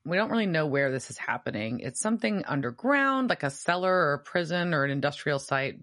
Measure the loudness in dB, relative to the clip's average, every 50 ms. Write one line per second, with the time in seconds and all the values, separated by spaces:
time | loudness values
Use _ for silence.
0 | -6 -2 0 0 2 2 2 0 2 2 2 2 2 2 2 2 2 2 0 -2
1 | -4 -8 -12 -8 -6 -4 -4 -4 -4 -4 -4 -4 -4 -4 -4 -4 -6 -6 -6 -2
2 | -2 0 0 0 0 0 -2 -2 -2 -2 -2 -2 -2 -2 -4 -2 0 2 2 4
3 | 4 2 2 2 2 0 0 0 -2 -4 -4 -4 -2 0 0 2 2 4 4 4
4 | 4 4 2 0 -2 -2 -2 -2 0 0 0 0 0 2 2 2 2 0 0 0
5 | 0 -2 -2 -2 -2 -2 -2 -2 -2 -2 -2 0 -2 -2 -6 -8